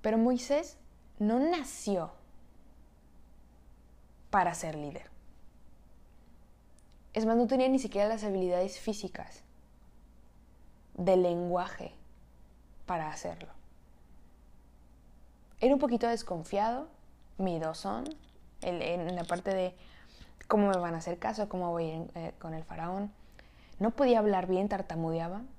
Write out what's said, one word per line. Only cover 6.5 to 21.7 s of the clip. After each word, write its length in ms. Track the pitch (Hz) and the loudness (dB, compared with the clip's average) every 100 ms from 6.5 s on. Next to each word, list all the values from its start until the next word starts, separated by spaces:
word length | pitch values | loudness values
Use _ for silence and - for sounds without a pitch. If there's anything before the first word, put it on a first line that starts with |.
| - - - - - - | -20 -20 -20 -20 -20 -6
Es 100 | 220 | -2
más, 120 | 220 233 | 2 4
no 100 | 233 | 4
tenía 220 | 262 262 | 4 4
ni 100 | 262 | 4
siquiera 300 | 214 202 208 | 2 0 0
las 160 | 220 | 0
habilidades 540 | 208 190 180 180 196 - | -2 0 2 2 0 -2
físicas, 640 | - 208 185 - - - - - - - - - - - - - - - - - - | -6 -6 -8 -10 -14 -18 -20 -20 -20 -20 -20 -20 -20 -20 -20 -20 -20 -20 -20 -20 -16
de 220 | - 180 185 | -2 6 6
lenguaje, 760 | 180 170 175 180 180 - - - - - - - - - - - | 6 2 0 0 -2 -8 -12 -14 -20 -20 -20 -20 -20 -20 -20 -16
para 260 | - 175 156 | -4 -4 -4
hacerlo. 380 | - 175 165 175 - - - - - - - - - - - - - - - - - - - - - | -6 -8 -10 -14 -16 -20 -20 -20 -20 -20 -20 -20 -20 -20 -20 -20 -20 -20 -20 -20 -20 -20 -20 -20 2
Era 140 | 240 | 4
un 80 | 277 | 4
poquito 260 | 285 233 233 | 4 2 0
desconfiado, 840 | 233 - 175 156 202 220 247 320 - - - - - | 0 -4 -6 -2 0 0 -2 -8 -16 -20 -20 -16 -4
midosón, 680 | 190 165 160 160 196 220 277 311 - - - - | -2 0 -4 -6 -6 -6 -6 -12 -18 -20 -20 -8
el, 220 | - 175 | -6 -4
en, 260 | 143 175 170 | -2 -2 -4
en 80 | 180 | -4
la 80 | |
parte 300 | 165 175 190 | -4 -4 -2
de 200 | 190 185 185 - - - - - - - | -2 -2 -6 -20 -20 -20 -20 -20 -20 2
cómo 200 | 214 202 | 4 4
me 80 | 185 | 2
van 180 | 175 | 0
a 40 | 165 | -4
hacer 200 | 170 175 | -6 -4
caso, 300 | 214 214 202 | -4 -2 -4
cómo 220 | 185 175 | -2 -2